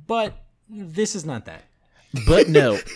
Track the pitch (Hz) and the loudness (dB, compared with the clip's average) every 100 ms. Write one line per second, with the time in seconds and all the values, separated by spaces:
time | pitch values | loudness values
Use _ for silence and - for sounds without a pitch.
0 | 151 226 214 - - _ _ 208 180 165 | -6 -4 -4 -8 -20 _ _ -18 -10 -4
1 | 214 202 151 117 - 80 _ _ _ _ | -4 -4 -10 -12 -14 -20 _ _ _ _
2 | _ 127 110 175 170 156 127 101 - | _ -2 4 4 6 4 4 0 -6